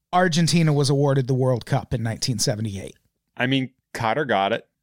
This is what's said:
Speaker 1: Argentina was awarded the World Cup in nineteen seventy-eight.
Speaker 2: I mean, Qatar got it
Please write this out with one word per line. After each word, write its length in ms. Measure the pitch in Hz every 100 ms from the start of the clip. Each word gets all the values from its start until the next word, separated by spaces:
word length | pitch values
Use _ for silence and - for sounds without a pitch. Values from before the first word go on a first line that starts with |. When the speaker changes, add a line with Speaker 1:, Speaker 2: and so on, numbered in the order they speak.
| -
Speaker 1:
Argentina 600 | 180 185 160 165 170 160
was 160 | 143 143
awarded 360 | 139 143 135 120
the 80 |
World 320 | 127 131 120 -
Cup 260 | 131 -
in 100 | 120
nineteen 340 | 113 113 - 113
seventy-eight. 560 | - 107 110 98 76 - _ _ _ -
Speaker 2:
I 120 | 123
mean, 220 | 135 127 _ _
Qatar 340 | - 117 117 143
got 260 | 101 98
it 140 | 113 - _